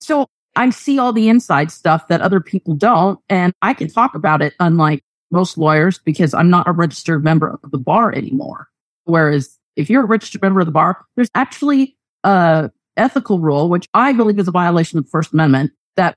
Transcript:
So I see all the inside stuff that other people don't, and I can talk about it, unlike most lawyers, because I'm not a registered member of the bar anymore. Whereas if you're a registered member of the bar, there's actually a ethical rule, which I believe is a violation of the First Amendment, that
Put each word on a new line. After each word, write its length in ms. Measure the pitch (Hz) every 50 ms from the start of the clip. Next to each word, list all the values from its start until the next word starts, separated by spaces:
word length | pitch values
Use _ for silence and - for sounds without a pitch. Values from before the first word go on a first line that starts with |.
So 260 | - - 311 285 262 - _ _ _ _ _
I 140 | - 247 254
see 280 | - - - 285 277 269
all 140 | 247 247
the 160 | 226 226 220 220
inside 420 | 233 240 - - 165 143 147 165
stuff 380 | - - - 165 160 160 - -
that 120 | 170 160
other 200 | - 180 196 190
people 340 | - - - 190 - 175 156
don't, 440 | 143 196 226 247 165 180 196 185 - _ -
and 240 | 208 185 180 180 - _
I 140 | - 208 269
can 140 | - 170 160
talk 260 | - 226 240 269 -
about 260 | 156 156 156 156 147
it, 140 | 151 143 - -
unlike 440 | 180 170 165 165 156 151 156 139 - _ _ _ _ _
most 280 | 170 175 185 - - 175
lawyers, 400 | 156 156 156 151 156 190 185 -
because 340 | _ 160 147 - 180 147
I'm 160 | - - 170 175
not 200 | 180 175 - 180
a 40 |
registered 520 | 170 170 170 160 - - - - 165 143 147
member 340 | 156 160 180 185 - - -
of 80 | - 139
the 60 | 143 135
bar 360 | 123 147 165 220 233 208 -
anymore. 540 | 135 - - - - - - - - - - _ _ _ _ _ _ _
Whereas 540 | 170 170 165 156 147 147 143 135 - _ _ _ _ _
if 160 | - 147 151
you're 140 | 220 277 254
a 20 |
registered 360 | 202 226 214 - - - -
member 180 | 196 196 190 190
of 60 | 175
the 60 | 160
bar, 320 | 147 156 160 175 190 - _ _ _
there's 140 | - 247 - -
actually 600 | 233 277 - - - 294 294 285 269 269 269 _ _ _ _ _ _
a 480 | - 190 196 180 175 165 160 160 151 - - _ _ _ _
ethical 440 | - 220 262 - 269 - - 202 175
rule, 280 | 160 156 143 143 156 175
which 200 | 175 180 - -
I 200 | - 214 247 277
believe 260 | 269 233 233 214 208 202
is 80 | 185
a 60 | 185
violation 440 | 175 180 175 175 170 170 160 - - 160
of 60 | 139
the 60 | -
First 220 | - 160 165 -
Amendment, 400 | - 156 160 147 135 135 139 - - _ _ _ _
that 200 | - 185 220 -